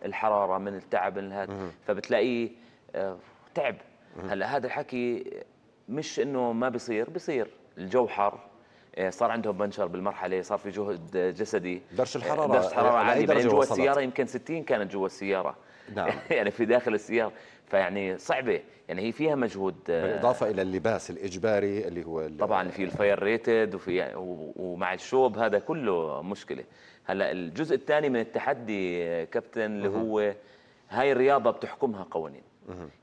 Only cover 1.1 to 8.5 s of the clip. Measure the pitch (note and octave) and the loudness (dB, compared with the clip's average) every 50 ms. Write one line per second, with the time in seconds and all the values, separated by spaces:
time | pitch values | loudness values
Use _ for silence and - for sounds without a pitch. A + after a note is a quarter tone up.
1.1 | F#2 G2 G2 G2 F#2+ G2+ G2 G2 G2+ G2 F#2+ F2 E2 - - - G#2 F#2+ - - | -2 -4 -6 -6 -6 -6 -6 -4 -6 -6 -8 -8 -10 -6 -4 -2 -2 -2 0 2
2.1 | A#2+ A2 A2 B2+ B2 A#2 A#2 A2 - - - - - _ _ - - - G2 F#2+ | 2 4 4 4 2 0 -2 -4 -6 -12 -20 -20 -20 _ _ -10 -6 -4 -4 -4
3.1 | F#2 F2+ - - - - - - - - C#3+ B2+ G#2 - - - - _ _ - | -6 -10 -14 -20 -20 -20 -20 -8 -4 -2 -2 -2 -2 -4 -10 -20 -20 _ _ -18
4.1 | - D#2 F#2 F#2+ F2+ G2 A2+ A2+ C#3 C#3 A#2+ B2+ - - D3 - B2+ B2 A#2+ A#2+ | -14 -10 -6 -4 -2 -2 -2 0 -2 -2 -2 -2 -4 -6 -6 -6 -4 -2 -2 -2
5.1 | A#2+ G2+ - - - - - - _ _ _ _ _ _ _ - A2+ D3+ D#3 - | -2 -4 -6 -8 -12 -12 -14 -16 _ _ _ _ _ _ _ -10 -8 -6 -6 -4
6.1 | - D3 B2 C#3+ C#3 B2+ B2 A#2+ A2+ A#2 B2 C3 A#2 A#2+ - A#2+ A2+ G#2+ A#2 - | -2 -2 -2 0 0 0 0 0 0 0 0 -2 -2 -4 -4 -2 -2 -2 -2 -2
7.1 | D#3+ F3+ - - D#3 B2 G#2+ - - - - _ - D#2+ F#2 F#2+ G2+ B2+ A#2+ G#2+ | -6 -8 -4 -2 -2 -2 -2 -2 -6 -16 -20 _ -14 -12 -4 0 2 2 2 2
8.1 | - - G2+ G2+ - - - - | 2 2 2 2 0 -2 -10 -20